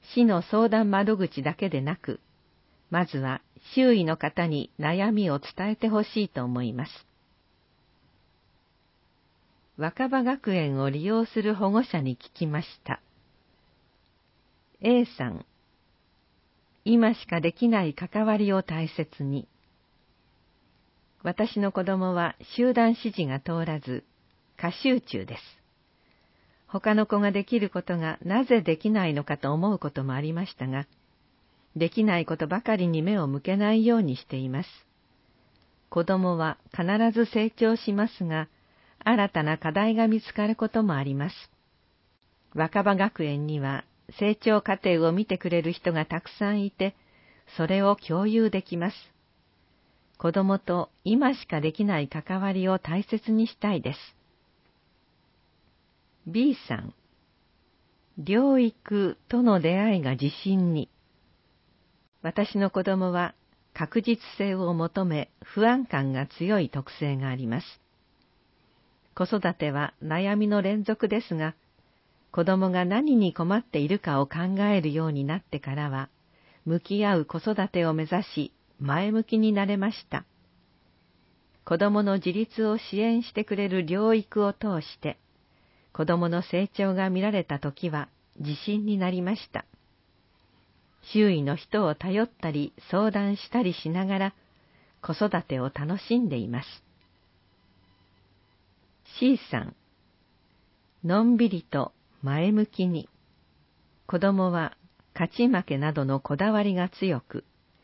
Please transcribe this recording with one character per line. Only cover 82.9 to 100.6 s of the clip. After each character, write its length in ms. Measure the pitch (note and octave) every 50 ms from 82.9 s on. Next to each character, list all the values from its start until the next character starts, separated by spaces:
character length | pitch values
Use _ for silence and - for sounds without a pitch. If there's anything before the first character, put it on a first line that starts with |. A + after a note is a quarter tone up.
| - G3+
援 240 | G#3+ A3+ A#3 A#3 A#3
し 100 | - -
て 100 | G#3 G#3+
く 120 | - G#3
れ 120 | G3 G3+
る 180 | G3 F#3 F#3+ F3
療 280 | D3+ F3 G3 G#3+ A3 A3+
育 320 | A3+ G#3 _ - G#3+ G#3
を 80 | G3+ G3+
通 280 | _ - G#3+ F#3+ D#3+
し 180 | D3+ - - _
て、 180 | - D3+ - _ _ _ _ _ _ _ _ _ _ _ _ _ _ _
子 140 | _ - D#3
供 240 | D3+ F3 E3+ F3 E3+
の 120 | E3 F3 F3+
成 240 | - - F3 G3
長 260 | G3 _ - G3 G3 F#3+
が 160 | F3+ F#3+ F#3+
見 120 | F#3 F#3
ら 100 | F#3+ G#3+
れ 120 | G#3 G3 E3
た 160 | _ D3 C#3+
と 120 | - C#3+
き 180 | C#3 - - F3
は 200 | D#3 D3+ C#3 - _ _ _ _ _
自 180 | - D3 D3 D3+ - -
信 220 | G#3 G#3 G#3+ G#3
に 120 | G#3+ G#3
な 120 | G3 F#3 F3+
り 120 | F#3 F3+
ま 140 | F3+ F3+ A3
し 140 | - - -
た。 140 | - - - _ - _ _ _ _ _ _ _ _ _ _ _ _ _ _ _ _ _ _ _ _ _ _ _ _ _ - -
周 200 | - G#3+ G#3+ G#3
囲 100 | F#3 D3+
の 140 | C#3+ C#3 D#3+
人 300 | - - _ - G#3 G#3+
を 100 | E3 D3
頼 280 | - - F#3 F#3 G#3 A3+
っ 60 | A#3
た 220 | _ _ - E3
り 220 | D3+ D3 D3 - _ - - -
相 180 | - F#3 G#3+ A3
談 280 | G3+ G#3 G3+ G3+ G3+
し 120 | G3 - -
た 140 | - A#3+ B3
り 100 | F3+ F3
し 160 | - - D#3+
な 160 | E3 F3+ F#3+
が 120 | F#3+ G3
ら、 160 | F#3+ F#3+ G3 - _ _ _ _ _ _ _ _ _ _ _ _ _
子 120 | - - -
育 280 | - G#2+ G#2+ - F3
て 180 | - _ C#3 C3
を 120 | B2+ C3+ -
楽 240 | - C#3+ D3+ F3+ G3
し 180 | - - A3+
ん 120 | A#3+ B3 F#3+
で 80 | C#3+
い 100 | A#2+ G#2
ま 140 | G#2+ A#2+ B2
す。 60 | C3+ - - - _ _ _ _ _ _ _ _ _ _ _ _ _ _ _ _ _ _ _ _ _ _ _ _ _ _ _ _ _ _ _ _ _ _ _ _ _ _ _ _ _ _ _ _ _ - -
C 220 | - B3 B3+ C4+ - - -
さ 100 | - A#2+
ん、 160 | - - - _ _ _ _ _ _ _ _ _ _ _ _ _ _ _ _ _